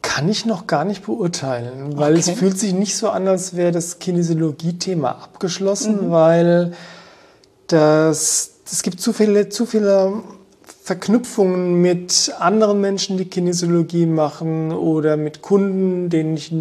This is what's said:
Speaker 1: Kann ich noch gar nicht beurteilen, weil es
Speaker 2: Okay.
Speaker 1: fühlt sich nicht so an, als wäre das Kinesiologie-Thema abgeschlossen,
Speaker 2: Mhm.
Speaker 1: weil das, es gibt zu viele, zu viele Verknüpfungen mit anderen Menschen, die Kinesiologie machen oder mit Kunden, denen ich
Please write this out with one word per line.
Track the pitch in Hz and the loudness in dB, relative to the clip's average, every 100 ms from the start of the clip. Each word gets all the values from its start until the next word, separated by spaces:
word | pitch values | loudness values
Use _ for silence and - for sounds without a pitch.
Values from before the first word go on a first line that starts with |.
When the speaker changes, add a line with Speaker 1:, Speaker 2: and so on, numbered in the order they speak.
Speaker 1:
Kann | - - 151 | -4 -2 -2
ich | 214 226 | -2 -4
noch | 185 - | -6 -2
gar | 151 180 | -2 -2
nicht | 196 - | -6 -6
beurteilen, | 226 175 - 135 123 120 131 139 143 | -4 -4 -4 -6 -6 -8 -10 -8 -2
weil | 147 165 | 2 2
es | 175 | 2
Speaker 2:
Okay. | 208 | 0
Speaker 1:
fühlt | 190 190 | 0 0
sich | 208 | -2
nicht | 185 202 - | 0 -2 -2
so | 220 | -2
an, | 190 190 | 0 0
als | 185 180 175 | 0 -2 -2
wäre | 175 | 0
das | 175 165 - | 0 -6 -8
Kinesiologie-Thema | - 175 170 160 160 147 165 175 190 175 131 | -2 0 0 0 -2 -2 -6 -6 -4 -2 -2
abgeschlossen, | - - - 185 180 196 202 214 208 175 | -6 -16 -8 -6 -2 -2 -2 -2 -2 2
Speaker 2:
Mhm. | |
Speaker 1:
weil | 170 160 170 175 175 175 175 - - - - - _ _ _ - | 4 6 6 4 4 0 -6 -18 -20 -20 -20 -20 _ _ _ 0
das, | 165 151 156 160 151 - - - _ - | 4 6 4 4 0 -2 -4 -6 _ -10
es | - | -6
gibt | - 180 | -6 -4
zu | - | -6
viele, | 220 214 202 202 | 0 2 2 0
zu | - 233 | -4 -2
viele | 220 202 196 190 214 - - _ _ - - | 0 2 2 2 -2 -10 -20 _ _ -20 -20
Verknüpfungen | - 180 - 240 240 - 190 185 180 175 | -8 -6 0 0 0 0 0 2 2 4
mit | 175 175 180 - - - | 4 2 -2 -2 -2 0
anderen | 180 220 214 202 | 2 4 2 2
Menschen, | 196 196 190 190 | 0 -2 -4 -4
die | |
Kinesiologie | 185 185 175 175 170 170 165 170 165 | -4 -2 -2 0 2 2 2 0 2
machen | 156 151 - 160 160 160 | 2 0 -2 -6 -4 -4
oder | 175 170 156 151 151 | -2 0 2 4 2
mit | 151 - | -2 -8
Kunden, | - 196 196 190 190 180 180 | 2 2 4 0 0 0 0
denen | 165 156 160 | 0 0 -4
ich | 147 160 | -4 -4